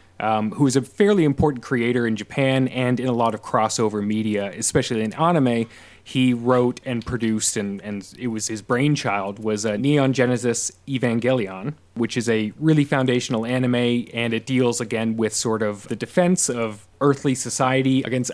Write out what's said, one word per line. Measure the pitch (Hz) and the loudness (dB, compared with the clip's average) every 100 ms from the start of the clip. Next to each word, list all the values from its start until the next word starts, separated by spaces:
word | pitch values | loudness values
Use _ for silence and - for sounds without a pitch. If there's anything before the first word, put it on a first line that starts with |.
| - - | -18 -4
um, | 107 110 107 | -2 0 0
who | - 139 | 2 2
is | |
a | 131 | 2
fairly | 123 - 202 202 | 0 2 4 4
important | 156 135 160 123 | 4 4 0 0
creator | - 127 117 123 117 | -2 0 2 2 0
in | 107 | -2
Japan | 104 - 135 135 131 | -4 0 2 2 0
and | 127 123 123 | 0 0 0
in | 127 | 0
a | |
lot | 120 117 | 0 0
of | 107 | -2
crossover | - 123 107 - 110 104 | -2 0 2 0 0 0
media, | 101 107 110 101 101 87 | -2 -2 0 -2 -4 -6
especially | 113 151 127 113 | -2 0 0 -2
in | 107 | -4
anime. | 101 165 170 127 117 113 - - - | 0 2 4 2 0 -2 -8 -20 -20
He | - 135 127 | -6 2 2
wrote | 120 120 127 123 127 135 | 2 2 4 2 -2 -6
and | 117 | -6
produced, | - 120 113 110 - 113 | -6 -2 0 0 -2 -4
and, | 101 98 | -4 -6
and | 104 101 95 - | -10 -10 -12 -10
it | 123 | -8
was | 110 - | -6 -6
his | 110 | -6
brainchild, | 95 123 147 147 120 101 98 101 | -2 2 2 2 0 -2 -4 -4
was, | 107 107 110 | -4 -2 -2
uh, | 104 | 0
Neon | 135 147 135 | 2 4 4
Genesis | 131 123 120 120 113 - - - | 2 2 2 0 -2 -6 -10 -6
Evangelion, | 127 123 113 120 131 98 95 120 151 _ | -2 0 2 2 0 -2 -6 -10 -10 _
which | 117 113 127 | -4 -2 -2
is | 117 | 0
a | 110 107 - | 0 -2 0
really | 156 156 | 2 2
foundational | 143 143 127 123 - 113 | 2 2 2 0 0 -2
anime, | 113 127 127 120 120 120 - | -2 0 0 2 2 0 -2
and | 117 117 | -4 -2
it | 113 113 | -2 0
deals, | 127 123 117 | 2 2 0
again, | 107 110 113 113 | -2 -2 -2 0
with | 107 | -2
sort | - 117 110 | -2 -2 -2
of | 107 104 - | -2 -4 -8
the | 113 | -8
defense | 117 - 175 185 - | -2 2 2 2 0
of | 120 113 107 - - | -2 -4 -8 -14 0
earthly | 143 139 147 | 2 2 0
society | 123 117 - 131 131 131 131 | -2 -4 -2 2 2 2 0
against | 123 123 123 | 0 -4 -4